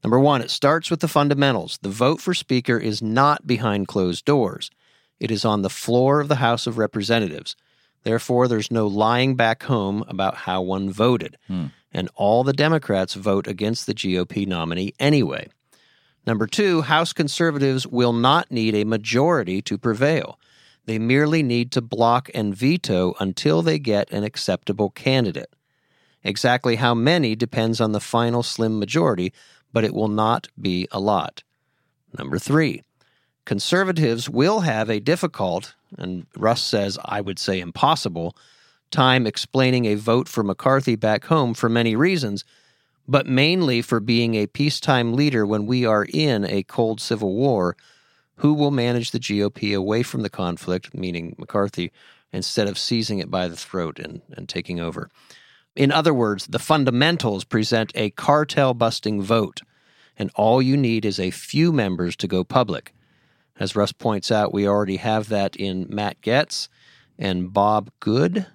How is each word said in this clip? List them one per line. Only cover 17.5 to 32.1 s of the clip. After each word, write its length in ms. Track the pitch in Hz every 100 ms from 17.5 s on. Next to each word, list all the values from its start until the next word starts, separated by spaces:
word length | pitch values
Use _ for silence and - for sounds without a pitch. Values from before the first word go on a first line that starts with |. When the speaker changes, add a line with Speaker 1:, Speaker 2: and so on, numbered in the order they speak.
| 147 139 131 127
Speaker 1:
will 280 | 120 120
not 360 | 117 123 160 -
need 240 | 123 110
a 100 | 104
majority 760 | 104 110 110 117 151 160 92 95
to 140 | - 104
prevail. 600 | 120 107 139 156 - - _ _ _ _
They 140 | - 110
merely 460 | 113 131 151 160
need 260 | 139 120 120
to 80 | -
block 480 | 117 - 117 123 127
and 180 | - 107 98
veto 580 | 131 175 - 92 90 -
until 420 | 95 - 147 160
they 160 | 165 156
get 320 | 127 101 -
an 140 | 104
acceptable 680 | 104 - - 92 - 92 101
candidate. 640 | - - 131 110 67 - _ _ _ _ _ _ _
Exactly 500 | 104 98 127 123 127 113
how 160 | 123
many 420 | 117 127 175 127 110
depends 440 | 120 - 113 113
on 120 | 113
the 80 | 107
final 420 | - 120 117 120
slim 380 | 120 - 113 110
majority, 520 | 101 139 165 98 92 _ - _ _
but 120 | 117
it 100 | 110
will 140 | - 107
not 400 | 107 110 120 - -
be 260 | 95 90 92
a 80 | 101
lot. 420 | 101 98 71 - _ _ _ _ _ _ _